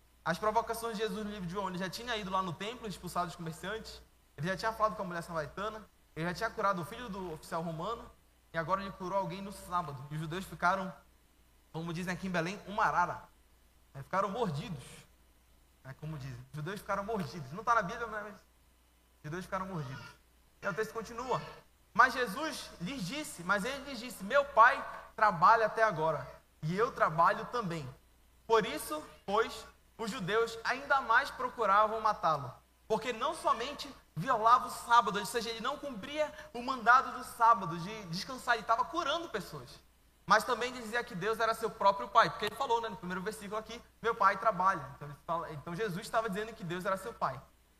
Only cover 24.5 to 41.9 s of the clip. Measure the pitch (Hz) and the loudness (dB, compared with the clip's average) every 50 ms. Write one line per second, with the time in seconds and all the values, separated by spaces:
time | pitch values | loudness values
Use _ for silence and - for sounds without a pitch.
24.5 | - 220 226 254 277 269 - - - - - - - - 220 214 196 156 175 196 | 8 10 10 10 8 6 0 -6 -10 -12 -14 -12 0 4 4 4 6 8 10 10
25.5 | 226 226 220 214 214 220 220 214 185 151 156 160 151 139 131 - - - - _ | 10 10 8 4 4 4 4 4 4 4 2 2 2 0 -4 -10 -14 -18 -20 _
26.5 | _ _ 156 156 175 190 226 247 - 233 220 185 156 160 170 190 208 220 220 - | _ _ -4 -2 0 2 2 0 2 2 2 4 6 6 6 6 4 2 -2 -4
27.5 | - 240 226 170 170 160 143 127 - - _ _ _ _ _ _ _ _ _ - | -4 -4 -4 -2 -4 -6 -6 -10 -12 -16 _ _ _ _ _ _ _ _ _ 4
28.5 | 220 220 208 233 285 311 - - 302 311 302 - - - _ - 196 214 240 254 | 4 4 4 2 -2 -6 -6 -6 -6 -8 -8 -12 -16 -14 _ 0 2 2 2 2
29.5 | - - - - - _ _ _ _ - 220 226 220 262 185 165 208 226 233 226 | -2 -8 -14 -16 -20 _ _ _ _ -8 -6 -6 -4 -4 -2 0 2 2 2 0
30.5 | 226 - - - 240 262 277 277 294 262 240 220 226 247 277 277 - - 247 247 | -2 -4 -4 -2 -2 -2 0 0 0 2 2 4 4 4 4 2 -2 -6 -6 -6
31.5 | - 247 220 190 190 208 220 208 220 226 220 214 208 - - 165 151 139 135 127 | -2 0 2 4 6 6 6 4 2 0 0 0 0 2 2 0 0 0 -2 -6
32.5 | - - _ _ _ _ _ - 220 214 - 262 240 220 254 302 339 - - 320 | -12 -14 _ _ _ _ _ -2 -2 0 0 -4 -4 -2 -2 -4 -4 0 2 2
33.5 | 269 220 240 277 294 285 - 277 254 - - _ _ 156 175 269 254 214 214 226 | 2 2 0 -4 -8 -8 -12 -14 -14 -18 -20 _ _ -4 0 0 2 4 8 8
34.5 | 247 254 247 254 - - - 233 233 240 208 214 185 202 208 - - 240 208 233 | 8 8 6 2 -6 -8 2 6 6 6 6 6 2 -2 -2 -2 -2 -2 -2 -2
35.5 | 226 226 220 262 294 285 294 285 254 196 220 269 294 302 302 285 - - - - | -4 -4 -4 -4 -4 -4 -6 -8 -8 -8 -8 -6 -2 -2 -2 -2 -2 -8 -14 -12
36.5 | - 233 240 254 269 247 208 220 247 269 262 254 254 254 247 - - - 233 226 | -10 -6 -4 -4 -4 4 8 8 8 8 8 4 -2 -8 -10 -12 0 4 6 6
37.5 | 233 208 196 160 170 170 165 202 220 220 208 170 165 190 - - 262 247 - 254 | 6 6 4 -2 -4 -4 -6 -6 -8 -10 -8 -8 -8 -6 -6 -8 -8 -4 0 0
38.5 | 240 226 196 - 226 233 247 - - 339 339 277 311 339 339 339 - 202 175 - | 0 0 2 2 0 2 0 0 -2 -2 0 0 0 -2 -2 -4 -6 -6 -6 -8
39.5 | - 139 123 - - - - _ _ _ _ _ _ _ _ - 196 220 220 - | -10 -14 -14 -16 -18 -20 -20 _ _ _ _ _ _ _ _ 4 4 4 4 2
40.5 | 247 220 240 254 254 254 233 214 226 240 233 - - 175 175 214 220 214 233 220 | -2 -2 -2 -4 -4 -6 -8 -4 -4 -4 -4 -4 -6 -4 -2 -2 0 0 0 0
41.5 | 226 - 226 208 - - 196 196 | 0 0 -2 -6 -2 2 4 4